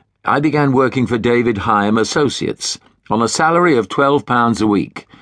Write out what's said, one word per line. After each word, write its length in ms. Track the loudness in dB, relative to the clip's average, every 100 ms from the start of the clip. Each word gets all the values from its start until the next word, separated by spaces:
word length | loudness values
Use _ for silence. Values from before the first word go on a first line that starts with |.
| _ _ -2
I 160 | 0
began 320 | 0 0 2
working 340 | 2 0 0 -2
for 100 | -2
David 380 | 0 0 0 -2
Hyam 400 | 0 2 2 0
Associates, 800 | 0 0 -2 -2 -6 -6 -10 -10 _ _ -6
on 120 | -2
a 80 | -2
salary 480 | 0 0 2 2 2
of 100 | 0
twelve 380 | 0 2 0 0
pounds 360 | 0 0 0
a 60 | 0
week. 400 | 0 -2 -12 -20 -20